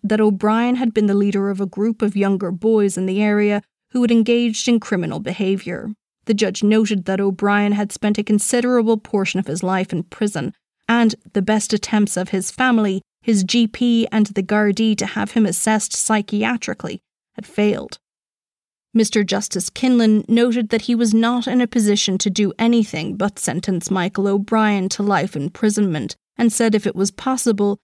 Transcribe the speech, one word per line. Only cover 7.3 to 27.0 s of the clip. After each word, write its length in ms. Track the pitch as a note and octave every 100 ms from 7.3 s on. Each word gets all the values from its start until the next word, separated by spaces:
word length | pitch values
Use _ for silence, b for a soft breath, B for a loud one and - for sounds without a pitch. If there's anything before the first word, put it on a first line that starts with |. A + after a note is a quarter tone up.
| F#3+ G3+ G#3 G#3
had 180 | G#3 G#3
spent 260 | - G#3 G#3
a 60 |
considerable 720 | G#3 G#3+ - A#3+ B3 B3 A3+ A3
portion 420 | - G3+ F#3 F#3+
of 100 | F3
his 160 | D#3+
life 280 | F#3 F#3+ F#3
in 120 | F3
prison, 500 | - - G#3 E3 A#2+ - _ _ -
and 280 | A#3 A3+ - -
the 80 | G#3
best 320 | F#3+ G#3+ -
attempts 420 | G#3 - G#3+ G3+ F3+
of 140 | F#3
his 220 | F#3+ F#3+
family 500 | - B3+ A#3 G#3 F#3+ - _
his 200 | - G#3
G 220 | F#3 A#3+ A3+
P 420 | - A#3+ A#3 A3+
and 160 | A3 G#3
the 160 | G3
Gardaí 520 | F#3 G#3 G#3 G3 A3 G#3
to 100 | F#3+
have 240 | - G3+
him 160 | A#3 G#3
assessed 460 | F3+ - G#3+ -
psychiatrically 1080 | - - A3 G#3 G#3 A3 A#3 - - - - _ _ _
had 160 | - -
failed. 500 | - G#3 - C#2+ - _ _ _ _ _ _ _ _ _
Mister 300 | A3+ G#3+ G#3+
Justice 480 | G3+ G3 - F#3 -
Kinlan 580 | - B3+ A#3+ A3 G#3+ -
noted 400 | A#3 B3 A#3 G#3+
that 140 | A3+
he 100 | -
was 220 | A#3 A#3 A3
not 320 | A#3 B3 A#3+
in 140 | B3
a 60 | A#3+
position 520 | A#3+ G#3 G3+ - F#3+
to 100 | G#3
do 240 | F#3+ G3+ -
anything 580 | A#3 A#3 G#3 D#3+ F3 G3
but 220 | G#3 -
sentence 500 | - C#3+ F#3+ F3+ -
Michael 380 | F#3+ F3+ G3 G3
O'Brien 600 | G3+ G3+ A3 G#3+ G3+ F#3
to 120 | -
life 340 | G3+ F#3+ F#3 D3
imprisonment, 800 | C#3 - G#3+ G#3 G3 D#3 - - _ -
and 160 | A#3
said 220 | - A3+ G#3+
if 100 | G3+
it 100 |
was 140 | F3